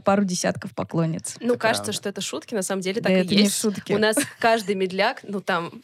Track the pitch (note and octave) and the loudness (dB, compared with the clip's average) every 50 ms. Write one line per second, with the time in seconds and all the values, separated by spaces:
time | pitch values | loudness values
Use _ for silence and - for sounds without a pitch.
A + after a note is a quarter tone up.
0 | - G3 G3 G#3 G3+ F3+ F3+ F3 - F3+ - - - F#3+ - - - - - E3 | 2 2 2 4 2 2 0 -2 -2 -2 -2 -4 -8 -10 -8 -8 -6 -4 -2 0
1 | E3 D#3+ D#3+ F#3+ - - - - A3+ A#3+ B3 A3+ - A3 A3+ G3+ G3+ G#3+ G3+ - | 0 0 -2 -4 -6 -10 -10 -4 -2 -2 0 2 2 0 0 0 -2 -4 -6 -6
2 | - G3+ G3 G3 F#3 - - - - - A#3+ G3+ F#3 - G3 G3 F3 F#3 G3 A3+ | -6 -8 -8 -6 -8 -8 -8 -8 -8 -6 -4 -4 -2 -2 -2 -2 -2 -4 -4 -2
3 | - G3+ F#3 F#3 F3+ F3+ G#3 G3+ G#3 G3+ - - - G#3+ G3 G#3 - - G3+ G#3 | 2 2 4 4 2 4 4 4 4 4 2 0 -2 -2 -2 -2 -2 -2 0 2
4 | G#3+ G#3+ G#3+ C#4+ C#4+ - - - - A#3 A3+ A#3 G3 F#3+ G3+ F#3+ F#3+ F3+ F3+ F#3+ | 4 4 2 2 -2 -4 -2 0 2 4 4 4 2 0 -2 0 -2 -2 0 0
5 | G3 A#3 C4+ - - - G3+ F#3+ F3+ - F#3+ E3+ E3+ D#3 - - | 0 0 0 -4 -8 -8 -8 -6 -4 -2 -2 -2 -2 -4 -8 -14